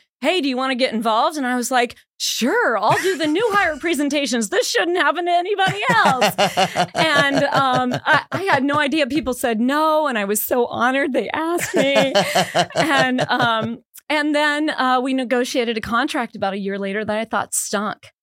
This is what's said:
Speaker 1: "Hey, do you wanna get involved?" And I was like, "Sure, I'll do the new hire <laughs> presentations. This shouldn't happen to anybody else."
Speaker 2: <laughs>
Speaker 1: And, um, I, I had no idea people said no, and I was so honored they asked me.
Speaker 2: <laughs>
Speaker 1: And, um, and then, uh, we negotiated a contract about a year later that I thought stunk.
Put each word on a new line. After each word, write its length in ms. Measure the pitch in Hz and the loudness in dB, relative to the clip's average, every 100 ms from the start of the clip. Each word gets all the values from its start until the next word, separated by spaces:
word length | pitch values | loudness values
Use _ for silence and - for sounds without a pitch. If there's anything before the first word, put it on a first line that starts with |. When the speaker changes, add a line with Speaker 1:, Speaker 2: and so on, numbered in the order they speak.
| _ - | _ -6
Speaker 1:
"Hey, 180 | 269 370 | -2 0
do 80 | 277 | 0
you 80 | 254 | -2
wanna 180 | 262 254 | -2 -2
get 180 | 254 | -2
involved?" 420 | 220 233 220 302 302 | -2 0 0 0 -2
And 100 | 254 | -2
I 100 | 247 | -2
was 140 | 233 | 0
like, 260 | 254 240 - _ - | 0 0 -4 _ -8
"Sure, 600 | - - 240 440 440 214 | -6 -2 0 2 2 2
I'll 180 | 220 320 | 2 2
do 160 | 349 311 | 2 0
the 80 | 311 | 0
new 200 | 320 466 | 0 2
hire 240 | 403 359 302 | 2 0 -2
<laughs> 40 | |
presentations. 680 | 330 285 285 294 269 240 214 | -2 0 0 0 0 -2 -2
This 180 | 370 - | -2 0
shouldn't 260 | 392 339 359 | 0 0 2
happen 300 | 294 320 349 | 0 0 0
to 40 | |
anybody 480 | 349 359 392 381 392 508 | 0 0 0 0 0 0
else." 440 | 453 330 262 208 - | 4 4 4 0 2
Speaker 2:
<laughs> 560 | 190 - 190 - 175 | 0 0 -2 0 -2
Speaker 1:
And, 500 | - 320 285 285 277 | 0 2 2 2 2
um, 500 | 277 - 269 254 247 - - | 2 2 2 2 0 -2 2
I, 180 | 302 - | 2 0
I 100 | - | -4
had 200 | 392 285 | 0 2
no 120 | 277 294 | 2 0
idea 280 | 294 311 269 | 0 0 0
people 280 | 302 240 | -2 -4
said 260 | 247 254 220 | -2 -2 0
no, 460 | 247 294 311 311 294 | 0 2 2 2 2
and 120 | 226 | 0
I 60 | |
was 160 | 196 214 | -2 -2
so 240 | - 254 240 | 0 0 0
honored 460 | - 240 269 285 | 0 0 0 0
they 160 | 254 202 | -2 -2
asked 440 | - 320 349 - | -2 -2 -2 -2
me. 380 | 370 269 277 269 202 | 0 2 2 2 2
Speaker 2:
<laughs> 560 | 170 - 170 170 170 | 2 0 0 0 0
Speaker 1:
And, 460 | - 240 277 262 254 | 0 0 2 2 0
um, 600 | - 247 240 226 226 233 _ - - | 0 0 0 0 -2 -8 _ -16 -4
and 260 | 302 294 | -2 0
then, 360 | 294 302 294 302 | 2 2 0 -2
uh, 300 | - 254 254 | 0 2 2
we 120 | 269 | 2
negotiated 600 | 262 240 247 247 277 233 226 | -2 0 0 0 -2 -2 -2
a 40 | |
contract 520 | 214 233 247 302 233 196 | -2 -2 0 -2 -4 -4
about 180 | 196 | -4
a 40 | 202 | -4
year 200 | 196 196 | -4 -4
later 260 | 196 202 | -4 -4
that 120 | 214 214 | -4 -4
I 60 | 226 | -2
thought 260 | 208 - | -4 -2
stunk. 540 | - - 202 208 - - _ | -4 -4 -4 -4 -8 -14 _